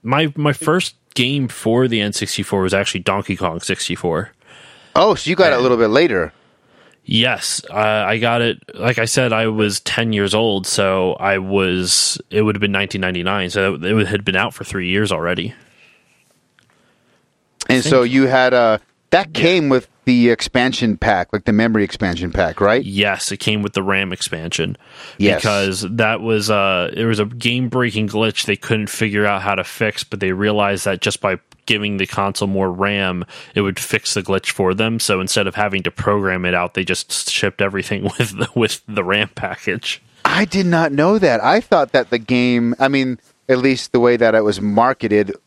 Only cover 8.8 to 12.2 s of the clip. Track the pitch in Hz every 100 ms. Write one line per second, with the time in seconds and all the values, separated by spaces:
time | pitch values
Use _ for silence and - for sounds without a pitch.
8.8 | 110 117 117 - 127 110 113 110 104 98
9.8 | - - 117 107 101 107 113 98 95 -
10.8 | 98 95 92 - 98 98 95 98 92 92
11.8 | 90 - - -